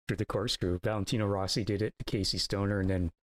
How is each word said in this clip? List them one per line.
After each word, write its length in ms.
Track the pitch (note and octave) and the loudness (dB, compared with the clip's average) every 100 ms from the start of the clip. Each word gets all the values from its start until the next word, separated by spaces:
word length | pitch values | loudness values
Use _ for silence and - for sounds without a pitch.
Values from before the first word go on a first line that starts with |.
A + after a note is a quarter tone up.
| - | -4
through 100 | G2+ | -2
the 80 | G#2+ | -2
corkscrew. 540 | - A2+ - F#2 F2+ | -2 -2 0 0 0
Valentino 420 | A2+ G#2+ F#2+ A#2+ G#2 | 0 -2 0 0 2
Rossi 380 | G2 F#2+ - | 2 0 0
did 180 | G2+ G2+ | 0 0
it 120 | G#2+ - | 0 -4
to 60 | - | -4
Casey 320 | A2 F#2+ F2+ | -2 0 -2
Stoner, 420 | - G2 G2+ G2+ | -2 0 2 2
and 100 | F#2+ | 2
then 200 | F#2 E2+ - | 2 0 -4